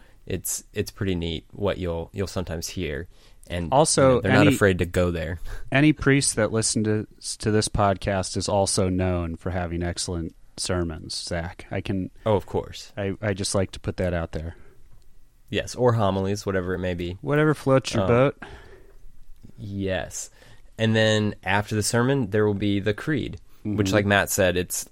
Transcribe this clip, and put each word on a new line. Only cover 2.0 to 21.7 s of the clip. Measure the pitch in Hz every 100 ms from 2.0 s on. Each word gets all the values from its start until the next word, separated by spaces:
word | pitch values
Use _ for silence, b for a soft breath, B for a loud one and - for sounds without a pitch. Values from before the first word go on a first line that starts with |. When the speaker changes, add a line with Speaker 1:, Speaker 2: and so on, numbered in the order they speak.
| 82
Speaker 1:
you'll | 95 95
sometimes | - 85 82 -
hear. | - 82 71 87 b b b b
And, | 87 85
Speaker 2:
Also, | 135 160 -
Speaker 1:
you | 135 123
know, |
they're | 95
not | 104 101
Speaker 2:
any |
Speaker 1:
afraid | - 101 90
to | 87
go | 90 90
there. | 85 78 85 -
<laughs> | - -
Speaker 2:
any | 135 151
priest | 147 - 139 131 -
that | 107
listen | 113 110 117
to, | 107 107 - - - -
to | 113
this | 107 104
podcast | - 101 95 - 98 90 101
is | 92
also | 98 98 - 92
known | 90 92 90 85 82
for | 92
having | 92 87 85
excellent | 87 85 - 87 82 - - -
sermons, | - 90 85 78 -
Zach. | - - 87 82 - -
I | 101
can | - 98 92 - 113
Speaker 1:
Oh, | 101
of | -
course. | 95 - - - -
Speaker 2:
I, | 98 95
I | 110
just | 98 98
like | 101 95
to | -
put | - -
that | 90
out | 87 82
there. | 80 80 - b b b - - - - - -
Speaker 1:
Yes, | 101 -
or | - 123
homilies, | 117 101 95 95 104 -
whatever | 95 90
it | 90
may | 90
be. | 87 87 90
Speaker 2:
Whatever | 143 147 151
floats | 147 - 135 -
your | 113
Speaker 1:
Um, | 95
Speaker 2:
boat. | 120 135 - - B B B B B - - - - - -
Speaker 1:
Yes. | 107 98 95 90 - - - b b b b -
And | 113 110
then | 110 107 104 -
after | 92 98 104